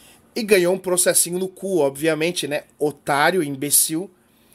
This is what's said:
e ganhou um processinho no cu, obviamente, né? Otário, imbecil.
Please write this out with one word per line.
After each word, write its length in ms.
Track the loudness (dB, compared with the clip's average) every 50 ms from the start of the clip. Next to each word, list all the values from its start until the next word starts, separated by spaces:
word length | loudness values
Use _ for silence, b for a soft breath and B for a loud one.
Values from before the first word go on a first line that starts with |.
| b b b b b _ -8
e 60 | -6 0
ganhou 300 | 2 4 4 4 4 2
um 60 | 0
processinho 600 | -2 -2 0 2 2 2 2 2 2 0 -2 -4
no 100 | -4 -6
cu, 300 | -8 -8 -6 -2 0 2
obviamente, 680 | 2 2 0 -2 -2 -2 0 0 0 -2 -2 -4 -6
né? 160 | -4 -6 -6 -8 _ _ -4
Otário, 640 | -4 -4 -4 -4 -4 -2 2 2 4 2 2 2 -2
imbecil. 680 | -2 -4 -6 -4 -2 0 0 0 0 -2 -6 -8 -8 _ b b b b b b b